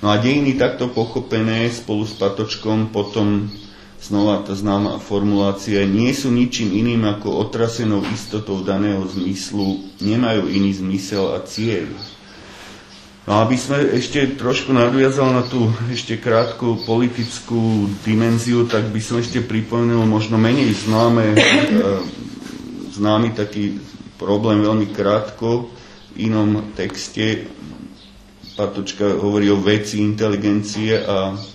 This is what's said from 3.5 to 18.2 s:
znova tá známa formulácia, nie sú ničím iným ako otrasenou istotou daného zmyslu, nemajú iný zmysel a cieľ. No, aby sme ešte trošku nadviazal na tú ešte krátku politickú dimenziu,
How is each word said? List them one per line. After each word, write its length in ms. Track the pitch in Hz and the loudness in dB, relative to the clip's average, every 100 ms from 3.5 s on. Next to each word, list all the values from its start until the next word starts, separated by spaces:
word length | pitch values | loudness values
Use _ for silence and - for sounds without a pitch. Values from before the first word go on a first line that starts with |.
| - - - - - | -8 -18 -20 -20 -20
znova 400 | - 101 104 98 | -4 0 2 2
tá 80 | 101 | -2
známa 460 | 98 101 101 104 - | -4 0 0 0 -4
formulácia, 880 | - 101 101 101 101 98 - 101 98 | -4 -2 2 2 2 0 -2 0 2
nie 260 | 98 120 | 2 2
sú 220 | 139 135 | 0 0
ničím 400 | 117 120 - 107 | 2 2 0 -2
iným 320 | 95 120 117 107 | 0 2 2 0
ako 420 | 104 107 76 107 | -2 -2 -2 -2
otrasenou 540 | 117 113 113 113 104 95 | 0 -2 0 0 0 -2
istotou 540 | 104 - 107 101 98 92 | -6 -6 -8 -4 -4 -2
daného 400 | 98 104 98 92 | 0 0 0 -4
zmyslu, 840 | 95 90 95 - 101 98 95 - - | -4 -4 -4 -6 -2 -2 -4 -8 -6
nemajú 480 | 98 113 120 110 90 | -2 0 2 0 0
iný 240 | 98 98 95 | 2 2 0
zmysel 640 | 92 95 - 101 95 90 | -2 -4 -4 -2 -2 -2
a 20 | - | -6
cieľ. 420 | - 113 101 76 65 - - - - - - - - - - - - - | -4 -2 -2 -4 -10 -16 -18 -20 -20 -20 -20 -20 -20 -20 -20 -20 -18 0
No, 160 | 104 113 | 2 4
aby 100 | 127 | 0
sme 220 | - 139 143 117 | 0 0 2 2
ešte 300 | 127 147 131 - | 0 0 0 0
trošku 380 | 123 135 - | -2 -2 0
nadviazal 560 | 131 120 135 135 135 131 | 2 4 4 2 4 2
na 140 | 127 123 | 2 0
tú 240 | 131 113 110 117 | 0 0 0 -2
ešte 240 | 120 - 113 | -6 -6 -4
krátku 640 | 120 113 120 - 123 110 | 2 2 2 0 -2 -2
politickú 1040 | - 113 123 120 117 - - 117 113 110 101 101 | 0 2 2 0 -6 -6 -4 0 2 2 2 -2
dimenziu, 640 | - 110 | 0 2